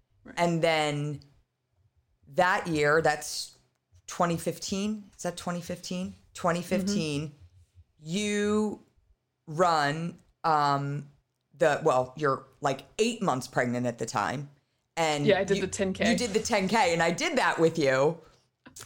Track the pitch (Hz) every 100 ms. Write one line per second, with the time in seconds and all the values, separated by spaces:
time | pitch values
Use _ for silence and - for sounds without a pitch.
0 | _ _ - - 175 165 165 160 151 147
1 | 147 143 - _ _ _ _ _ _ _
2 | _ _ - 139 180 208 196 156 147 160
3 | 156 151 - - - _ _ _ _ -
4 | - - 175 165 170 165 - 190 208 214
5 | 202 - 175 175 - 175 170 175 - 180
6 | 190 - _ - 180 170 - - 190 202
7 | 156 143 151 - - _ _ _ - _
8 | 156 185 208 208 208 214 214 - _ _
9 | _ _ _ _ - 156 180 160 143 156
10 | 170 - _ _ 165 156 143 139 139 143
11 | 143 _ _ _ _ 139 156 143 156 127
12 | 127 - 147 135 - - 143 135 - -
13 | 220 233 180 131 - - 123 120 123 117
14 | - 113 95 127 143 _ _ _ _ -
15 | 160 147 143 185 196 196 185 - 190 190
16 | 202 233 240 202 - 214 185 226 185 165
17 | 170 175 330 277 180 156 165 165 139 131
18 | 147 165 - _ _ _ - -